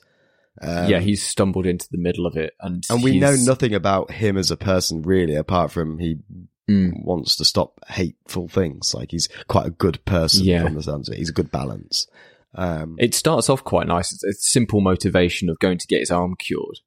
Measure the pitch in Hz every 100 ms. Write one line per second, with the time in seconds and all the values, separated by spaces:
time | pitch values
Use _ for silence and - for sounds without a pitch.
0 | - _ _ _ _ - 73 85 92 92
1 | 101 101 - - 98 92 92 90 - 90
2 | 87 90 87 80 78 - 92 90 - 120
3 | 127 131 139 135 123 131 123 101 98 98
4 | - - 107 95 90 85 101 92 - 82
5 | 80 92 85 73 76 92 78 87 80 80
6 | 85 78 - 90 90 _ - 101 92 85
7 | - 90 60 - 73 101 76 _ - -
8 | 87 - - 92 85 - 85 69 - -
9 | 69 82 - - - - - 82 95 -
10 | - 92 80 104 92 87 78 76 78 73
11 | - - 82 76 80 71 67 50 50 -
12 | - - - _ _ - 90 80 80 82
13 | 117 - - 151 - 135 - 92 80 85
14 | 92 - 98 101 - 131 117 104 95 92
15 | 98 85 90 - 90 80 95 90 - 82
16 | - 87 90 92 - 78 - -